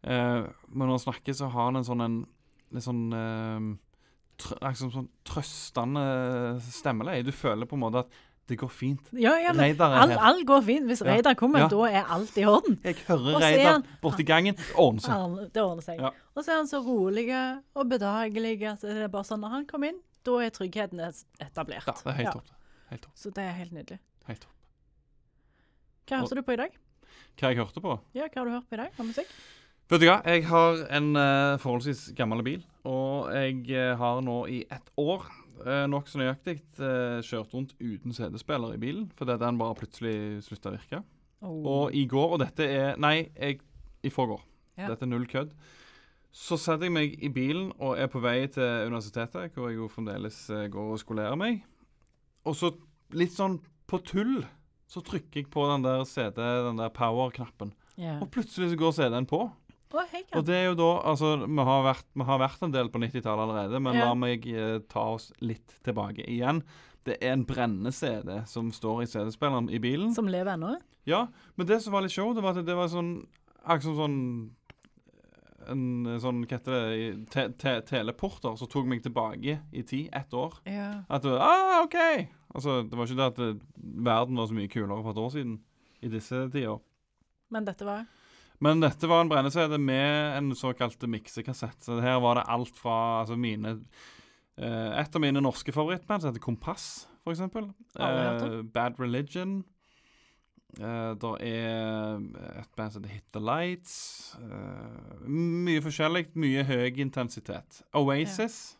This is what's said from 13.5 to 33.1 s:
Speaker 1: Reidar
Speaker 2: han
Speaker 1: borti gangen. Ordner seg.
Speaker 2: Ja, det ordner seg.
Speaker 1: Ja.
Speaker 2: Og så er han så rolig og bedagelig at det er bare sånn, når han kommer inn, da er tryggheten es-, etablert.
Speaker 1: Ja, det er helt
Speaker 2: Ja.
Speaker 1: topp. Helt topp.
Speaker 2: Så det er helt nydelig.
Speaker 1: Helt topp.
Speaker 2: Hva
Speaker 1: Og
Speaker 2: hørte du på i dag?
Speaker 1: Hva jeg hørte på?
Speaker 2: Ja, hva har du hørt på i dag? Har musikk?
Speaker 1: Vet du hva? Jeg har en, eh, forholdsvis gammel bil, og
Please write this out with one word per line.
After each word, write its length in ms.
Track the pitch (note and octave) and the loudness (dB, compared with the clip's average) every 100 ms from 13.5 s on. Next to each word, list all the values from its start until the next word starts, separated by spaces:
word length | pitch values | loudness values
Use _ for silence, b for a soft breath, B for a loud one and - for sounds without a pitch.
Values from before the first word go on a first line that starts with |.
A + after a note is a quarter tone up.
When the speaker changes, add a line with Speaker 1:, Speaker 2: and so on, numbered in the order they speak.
Speaker 1:
Reidar 160 | C4+ C#4 D4+ | 10 10 8
Speaker 2:
han 80 | - B | 4 B
Speaker 1:
borti 260 | - G3 D3+ | -2 0 4
gangen. 300 | D#3+ F#3+ G3 D#3+ - | 6 6 0 -2 6
Ordner 300 | - A2 - | 8 6 0
seg. 80 | |
Speaker 2:
Ja, 320 | G3+ F3+ F3+ G3 | 0 0 -4 -4
det 160 | A3 | 0
ordner 220 | G3+ E3 D#3 | 0 0 -8
seg. 160 | E3 | -4
Speaker 1:
Ja. 60 | C3 b b - | -4 b b -8
Speaker 2:
Og 80 | |
så 80 | D4+ | 0
er 60 | D#4+ | 0
han 100 | D4 | 0
så 140 | C#4+ | -2
rolig 440 | A#3+ A#3+ F#3+ G3+ A#3+ | 0 2 2 2 0
og 560 | C4 C4 C4+ - C#4+ C4 | -2 -2 -6 -10 -2 0
bedagelig 640 | B3 G3+ G#3+ A3 G#3+ A3+ A3 G#3+ | 2 2 0 -2 -2 -2 -2 -4
at 160 | G#3 | -6
det 140 | G#3 G#3+ G#3+ | -6 -4 -4
er 80 | |
bare 100 | G3 | -4
sånn, 160 | G3 G#3+ | -6 -6
når 140 | G#3+ B3+ | -4 -6
han 120 | C#4+ | -6
kommer 240 | D4+ C#4+ | -4 -4
inn, 80 | F4+ _ _ - | -4 _ _ 0
da 100 | B3 | 0
er 100 | A#3 | 0
tryggheten 480 | - F#3 G#3+ G3 F3 | -4 -6 -4 -4 -4
es-, 240 | E3+ - - _ | -8 -10 -18 _
etablert. 480 | C#3 - D#3 - - | -12 -8 -8 -6 -6
Speaker 1:
Ja, 80 | B2 | -6
det 160 | - | -6
er 60 | C3+ | -2
helt 100 | A2+ | -2
Speaker 2:
Ja. 60 | |
Speaker 1:
topp. 180 | - - b b b b | -4 -10 b b b b
Helt 160 | B2 - | -16 -16
topp. 100 | - | -16
Speaker 2:
Så 160 | G#3 | -12
det 140 | G3 F#3+ | -8 -8
er 100 | F3 | -8
helt 160 | F3 | -10
nydelig. 280 | E3+ - F#3+ _ _ - | -12 -14 -18 _ _ -14
Speaker 1:
Helt 160 | A2 | -14
topp. 140 | - _ _ _ _ _ _ _ _ _ _ _ _ _ _ _ - | -14 _ _ _ _ _ _ _ _ _ _ _ _ _ _ _ -4
Speaker 2:
Hva 100 | C4 | -2
Speaker 1:
Og 80 | B3 | -2
Speaker 2:
hørte 100 | C4+ | -2
du 80 | |
på 120 | B3+ A#3 | -2 -2
i 20 | |
dag? 160 | D#4 - _ _ b b b - | -2 -8 _ _ b b b -2
Speaker 1:
Hva 120 | C3+ | 2
jeg 80 | A#2+ | 2
hørte 220 | G#2+ - | 0 -4
på? 120 | F#3 A#2 - B3 | -6 -6 -6 -8
Speaker 2:
Ja, 100 | D#4 | -6
hva 140 | C4 | -4
har 80 | A#3+ | -4
du 60 | A#3+ | -6
hørt 100 | B3 | -8
på 60 | A3 | -10
i 60 | |
dag? 80 | C4 - | -10 -8
Har 100 | A3+ | -8
musikk? 240 | A#3 F4+ B B B B B _ | -6 -8 B B B B B _
Speaker 1:
Vet 100 | E3+ | 8
du 60 | E3 | 8
hva? 100 | G3 | 8
Jeg 200 | D#3+ E3+ D#3+ | 6 2 6
har 340 | E3 E3 E3 D#3+ | 6 8 4 0
en, 260 | C#3+ D3 D3 | 0 2 4
eh, 400 | C#3+ C#3 C#3+ C#3+ | 6 6 4 2
forholdsvis 500 | C#3+ A#2+ B2+ C3+ - - | 0 -2 -2 -6 -8 -2
gammel 280 | A#2 A2 | 0 0
bil, 220 | A#2 E3+ - _ | -2 -6 -10 _
og 480 | C3 C3 C3+ | -6 -2 -2